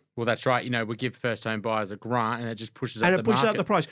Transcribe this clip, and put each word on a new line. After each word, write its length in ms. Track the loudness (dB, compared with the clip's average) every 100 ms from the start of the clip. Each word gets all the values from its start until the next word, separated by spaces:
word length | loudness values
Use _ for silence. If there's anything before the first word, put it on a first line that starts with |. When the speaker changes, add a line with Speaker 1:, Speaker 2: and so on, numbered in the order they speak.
| _ -4
Speaker 1:
Well, 80 |
that's 220 | -2 0 2
right. 180 | 0
You 60 | 0
know, 140 | -2
we 120 | -2 -4
give 180 | -6 -4
first 280 | -4 -2
home 160 | -4 -4
buyers 300 | -2 -2 -2
a 40 | -8
grant 440 | -2 0 0 -2
and 80 | -4
it 40 |
just 200 | -6 -10
pushes 280 | -8 -8 0
Speaker 2:
And 120 | 2
Speaker 1:
up 60 | 4
Speaker 2:
it 40 |
Speaker 1:
the 60 | 4
Speaker 2:
pushes 120 | 4
Speaker 1:
market. 140 | 4 2
Speaker 2:
up 60 | 2
the 20 |
price. 180 | 2 0